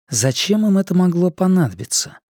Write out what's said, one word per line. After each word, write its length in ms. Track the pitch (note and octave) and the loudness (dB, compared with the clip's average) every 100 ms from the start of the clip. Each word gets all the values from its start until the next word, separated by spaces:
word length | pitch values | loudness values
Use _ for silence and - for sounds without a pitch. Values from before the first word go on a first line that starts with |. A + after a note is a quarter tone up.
| - | -8
зачем 560 | A#2 C3 B2+ - G#3+ G#3+ | -2 -2 -2 -2 0 2
им 140 | G3 | 0
это 160 | G3 F3+ | 2 2
могло 340 | F3+ F3 F3+ | 2 2 -2
понадобиться?» 880 | - F#3 F#3 C3 F2 A#2 - - - _ | 0 0 2 0 -4 -8 -6 -6 -14 _